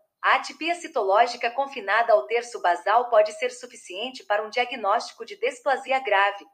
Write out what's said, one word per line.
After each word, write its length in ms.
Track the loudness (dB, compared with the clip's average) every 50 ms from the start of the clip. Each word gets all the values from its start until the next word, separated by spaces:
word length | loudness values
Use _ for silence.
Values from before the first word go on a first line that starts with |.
| _ _ _ _ 2
A 120 | 2 2
atipia 400 | 2 2 -4 -10 -8 -4 -4 -4
citológica 760 | -4 -6 -6 -4 -2 2 4 4 4 4 4 2 -2 -4 -4
confinada 640 | -2 -4 -4 -4 -6 -8 -4 0 2 2 4 4 4
ao 140 | 4 4
terço 340 | 0 -2 -2 -2 -4 -6 -2
basal 480 | 0 0 0 0 0 2 2 2 2 4
pode 240 | 4 4 4 4 0
ser 180 | -4 -6 -6
suficiente 720 | -6 -8 -14 -16 -18 -20 -18 -14 -12 -10 -10 -10 -12 -12 -6
para 180 | -4 -2 -2 -2
um 80 | -2
diagnóstico 760 | -2 -2 -2 -2 -4 -4 -2 0 0 0 -2 -6 -12 -16 -16
de 120 | -16 -10
displasia 600 | -6 -4 -6 -6 -4 -2 -2 -2 -2 -2 -2 -2 -2
grave, 440 | 0 2 2 4 4 2 0 -4 -12 -20